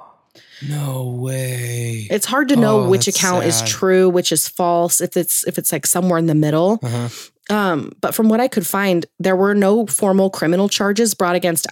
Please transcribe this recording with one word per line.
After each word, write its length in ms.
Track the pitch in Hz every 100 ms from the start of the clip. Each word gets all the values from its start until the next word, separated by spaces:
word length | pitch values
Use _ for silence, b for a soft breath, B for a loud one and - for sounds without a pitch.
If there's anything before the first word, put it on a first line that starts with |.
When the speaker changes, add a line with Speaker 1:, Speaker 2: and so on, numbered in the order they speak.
| B B _ B B B 143
Speaker 1:
No 360 | 147 139 131 127
way. 960 | 123 127 131 131 123 120 120 117 113 104
Speaker 2:
It's 160 | 202 -
hard 240 | 254 269
to 60 | 254
know 240 | 214 214
Speaker 1:
Oh, 80 | 185
Speaker 2:
which 160 | 190 202
Speaker 1:
that's 100 | -
Speaker 2:
account 300 | 185 180 170
is 100 | -
Speaker 1:
sad. 60 | -
Speaker 2:
true, 420 | - 190 185 185
which 200 | 180 175
is 160 | 160 -
false, 540 | - 175 170 170 -
if 160 | 180 180
it's, 260 | 160 - -
if 100 | -
it's, 160 | -
like, 140 | 156 -
somewhere 320 | 180 180 165
in 80 | 165
the 80 |
middle. 440 | 151 151 156 185 220
Speaker 1:
Uh-huh. 260 | 123 120 120 B B _ -
Speaker 2:
Um, 440 | 208 190 151 - -
but 120 | -
from 140 | - 220
what 120 | 220
I 80 | 262
could 180 | 214 170
find, 400 | 196 196 175 - -
there 160 | 185 185
were 180 | 196
no 320 | 208 196 220 208
formal 420 | - 202 190 190
criminal 400 | - 156 175 202
charges 460 | - 202 208 226
brought 200 | - 180
against 320 | 180 175 160 -